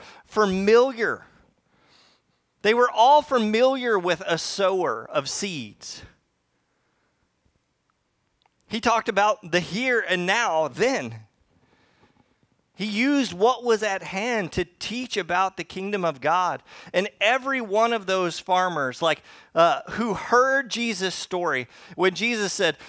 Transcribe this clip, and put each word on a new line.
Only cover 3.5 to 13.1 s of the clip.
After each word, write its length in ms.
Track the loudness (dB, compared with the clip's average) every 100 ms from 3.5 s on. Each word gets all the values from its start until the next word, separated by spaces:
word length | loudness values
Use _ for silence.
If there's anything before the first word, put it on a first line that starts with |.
| 2 2 2 0 0
with 240 | 0 -2 -2
a 120 | -2
sower 680 | -2 0 0 2 0 -2 -4
of 160 | -4 -2
seeds. 760 | -4 -4 -6 -10 -14 -16 -16 -18 _ _ _ _ _ _ _ _ _ _ _ _ _ _ _ _ _ _ _ _ _ _ _ _ _ -10
He 140 | -6
talked 300 | 0 0 0
about 420 | 2 2 0 -2
the 80 | -2
here 420 | -2 -4 -2 0 0
and 200 | -2 0
now 420 | 0 0 0 -2
then. 480 | 0 0 0 -4 -12 -18 _ _ _ _ _ _ _ _ _ _ _ _ _ _
He 100 | -8
used 480 | -6 -2 0